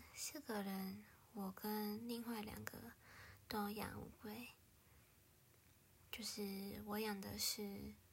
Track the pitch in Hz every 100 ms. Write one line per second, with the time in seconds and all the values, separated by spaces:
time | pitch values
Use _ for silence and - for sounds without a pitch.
0 | - - - 302 269 208 196 190 190 202
1 | 208 - - 226 190 190 214 214 208 214
2 | 233 233 233 226 214 208 214 226 233 -
3 | - - - - - 214 202 214 202 101
4 | - - 208 220 240 - - - - -
5 | - - - - - - - - - -
6 | - - 208 214 202 196 202 208 208 208
7 | 214 202 202 208 - - 202 202 208 -
8 | -